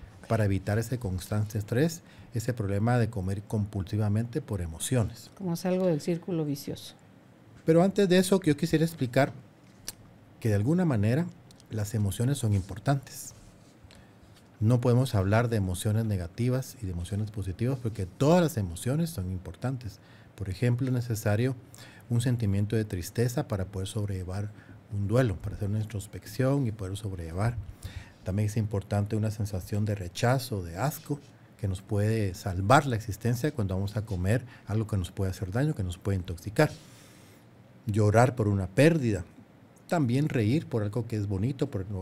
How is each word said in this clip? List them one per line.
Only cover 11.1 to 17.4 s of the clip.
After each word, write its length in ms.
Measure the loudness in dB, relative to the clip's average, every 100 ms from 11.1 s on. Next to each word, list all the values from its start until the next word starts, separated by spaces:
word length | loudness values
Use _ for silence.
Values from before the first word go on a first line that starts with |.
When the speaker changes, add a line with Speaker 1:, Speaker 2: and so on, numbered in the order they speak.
| 2 0 -8 -20 -20 -10
Speaker 1:
las 240 | -6 -4
emociones 460 | 0 0 0 0 0
son 140 | 2
importantes. 800 | 0 0 -4 0 0 -2 -14 -16 -18 -20 -20 -20 -20 -20 -20 -20 -20 -20 -20 -20 -2
No 220 | 2 4
podemos 340 | 4 4 4 2
hablar 320 | 4 4 4
de 80 | 2
emociones 480 | 0 -2 0 0 0
negativas 680 | -2 -4 -2 0 0 -4 -8
y 40 | -8
de 60 |
emociones 400 | -6 -4 -4 -4
positivas 480 | -6